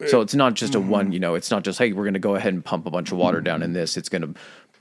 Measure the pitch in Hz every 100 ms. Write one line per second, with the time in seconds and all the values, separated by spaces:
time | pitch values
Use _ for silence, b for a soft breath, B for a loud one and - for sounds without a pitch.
0 | 147 127 107 143 131 107 113 117 95 104
1 | 98 90 87 85 - 104 95 90 123 95
2 | 101 95 101 98 110 92 - 92 82 87
3 | - 90 90 82 85 82 85 87 82 -
4 | - 92 80 - B B B _